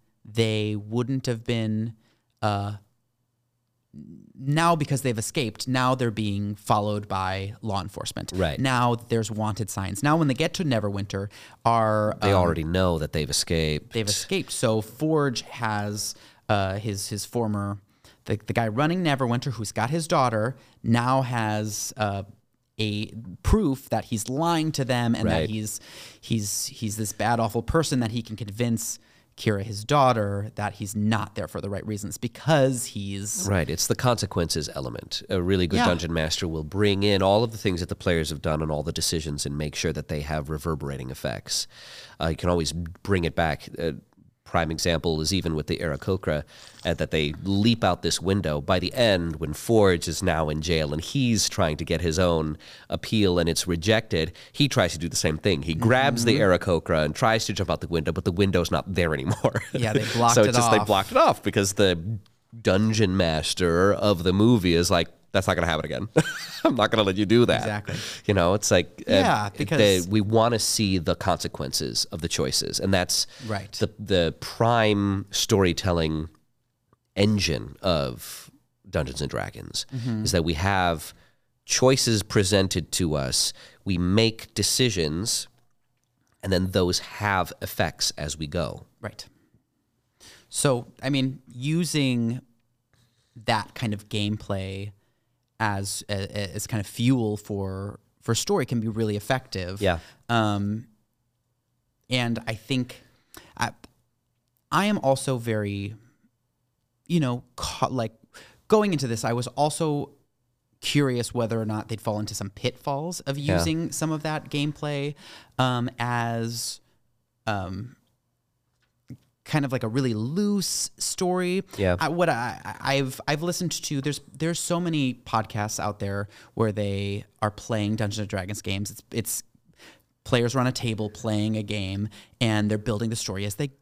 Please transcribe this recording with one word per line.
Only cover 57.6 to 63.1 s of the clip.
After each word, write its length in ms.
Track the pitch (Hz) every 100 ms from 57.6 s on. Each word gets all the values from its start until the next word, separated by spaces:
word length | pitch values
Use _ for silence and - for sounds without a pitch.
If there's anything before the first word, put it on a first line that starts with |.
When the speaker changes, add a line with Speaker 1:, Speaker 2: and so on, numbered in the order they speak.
| 92
Speaker 2:
out 100 | 82
the 80 | 80
window, 240 | 82 76
but 140 | 85 95
the 60 |
window's 380 | 87 98 92 82
not 220 | 85 -
there 200 | 95 85
anymore. 480 | 73 65 - - 113 -
<laughs> 60 |
Speaker 1:
Yeah, 220 | - 113
they 100 | 110 110
blocked 220 | 117 117
Speaker 2:
So 80 | 120
Speaker 1:
it 60 | 107
Speaker 2:
it's 100 | 120
just 120 | 120
they 80 | 110
Speaker 1:
off. 60 | 104
Speaker 2:
blocked 260 | 101 95
it 40 | 262
off 260 | 311 -
because 300 | - 107 98
the 240 | - 98 87 87 110 - _ _ 117
dungeon 560 | 110 95 110 110 104